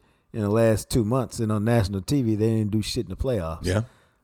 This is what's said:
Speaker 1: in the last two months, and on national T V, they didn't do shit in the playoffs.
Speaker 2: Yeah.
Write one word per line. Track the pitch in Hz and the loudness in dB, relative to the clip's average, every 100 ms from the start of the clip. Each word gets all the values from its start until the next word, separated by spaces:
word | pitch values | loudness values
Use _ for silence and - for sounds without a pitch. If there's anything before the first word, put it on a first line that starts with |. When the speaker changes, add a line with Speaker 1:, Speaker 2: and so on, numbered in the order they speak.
| _ _ _ | _ _ _
Speaker 1:
in | 117 | -4
the | 101 | 0
last | 110 113 107 - | 4 4 4 0
two | 131 107 | 0 2
months, | 131 107 - | 0 -2 -4
and | 110 | -2
on | 107 | 0
national | 110 117 95 98 | 2 2 2 -2
T | - 143 | -2 0
V, | 117 104 | 0 2
they | 110 | 2
didn't | 110 104 | 2 0
do | 107 | -2
shit | 101 131 87 | -2 -6 -6
in | |
the | 92 | -6
playoffs. | 135 113 80 82 90 | -4 -2 -4 -4 -2
Speaker 2:
Yeah. | 95 117 _ _ _ | -2 -2 _ _ _